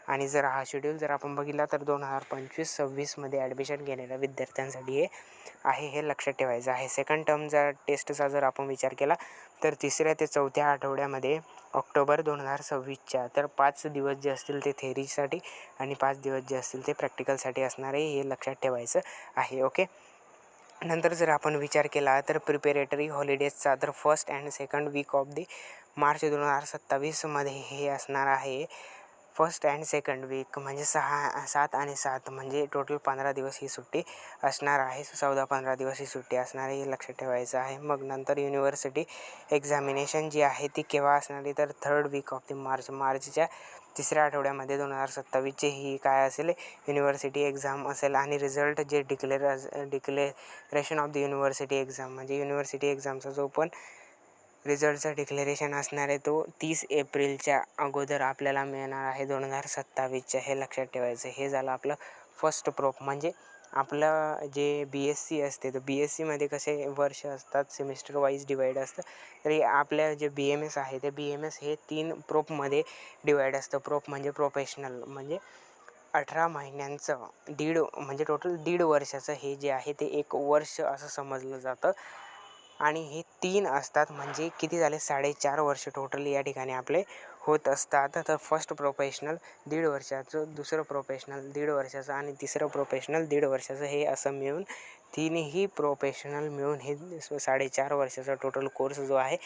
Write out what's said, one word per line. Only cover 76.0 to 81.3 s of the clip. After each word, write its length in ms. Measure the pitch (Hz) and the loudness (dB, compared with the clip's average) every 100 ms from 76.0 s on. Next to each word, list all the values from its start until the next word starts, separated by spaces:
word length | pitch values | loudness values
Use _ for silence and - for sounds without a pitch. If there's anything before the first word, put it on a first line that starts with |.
| - | -2
अठरा 360 | 151 143 156 165 | -2 0 0 0
महिन्यांचं 680 | 151 139 143 139 143 - 135 110 - - | 0 -10 -8 -8 -6 -4 -4 -6 -16 -10
दीड 300 | 147 151 160 | -2 0 2
म्हणजे 460 | 147 - 139 139 | 2 -2 -6 -2
टोटल 320 | 151 147 180 175 | 0 0 0 -2
दीड 260 | 156 175 | 0 4
वर्षाचं 500 | 165 147 139 139 - | 6 4 2 -6 -6
हे 220 | 143 139 | -6 -4
जे 160 | 139 143 | -2 -2
आहे 220 | 131 135 | -2 -2
ते 140 | 147 147 | -2 -2
एक 280 | 147 147 | -2 -2
वर्ष 460 | - 143 147 151 - | 0 4 4 2 -2
असं 260 | 151 139 143 | -2 -2 -8
समजलं 520 | - 139 | -8 -6